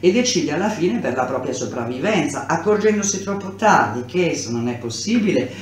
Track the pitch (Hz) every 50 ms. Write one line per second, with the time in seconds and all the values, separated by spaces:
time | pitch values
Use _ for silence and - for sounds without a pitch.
0 | - 180 196 247 247 - - 175 147 143 151 170 202 214 - 156 170 196 240 214
1 | - 127 120 127 123 123 131 123 - 135 123 - 127 104 117 127 117 117 123 131
2 | 156 208 220 170 147 139 139 127 - - 160 165 - 208 208 208 208 214 208 202
3 | 196 - - 185 - 202 196 202 - - - - 226 208 180 143 117 104 107 123
4 | 123 - - 180 175 160 - - - 117 117 117 117 120 117 - - 117 - -
5 | - 202 233 240 202 185 147 127 - - - -